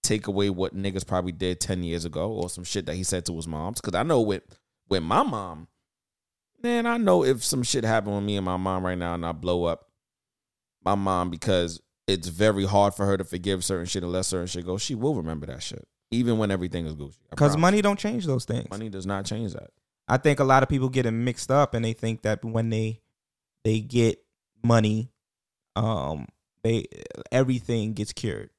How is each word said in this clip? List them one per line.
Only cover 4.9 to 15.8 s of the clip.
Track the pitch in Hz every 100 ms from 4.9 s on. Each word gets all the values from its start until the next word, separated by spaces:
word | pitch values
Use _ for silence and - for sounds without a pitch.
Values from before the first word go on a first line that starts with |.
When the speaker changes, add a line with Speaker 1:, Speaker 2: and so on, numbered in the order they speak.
| 95
Speaker 1:
my | 80 127
mom, | 277 117 95 78 87 _ _ _ _ _ _ _ _ _
man, | 240 240 233
I | 240
know | 208 180
if | 135 127
some | - 139
shit | 120 139
happened | 110 113 101
with | 101
me | 101 101
and |
my | 92 92
mom | 95 92
right | 92 90
now | 87
and | 87
I | 85
blow | 80 87 87
up, | 85 82 _ _ _ _ _ _ _ _ _ _
my | 90
mom, | 101 98 92 90
because | 85 - 92 87 82 _ _ -
it's | 95 85
very | 82 107 101 95
hard | 101 101
for | 98 98
her | 98
to |
forgive | 92 90 92 95
certain | 85 95 87
shit | 98
and | 87
let | 90 92
certain | 92 90
shit | 87 87
go, | 95
she | -
will | 120 127
remember | 139 80 80 73
that | 64
shit, | - -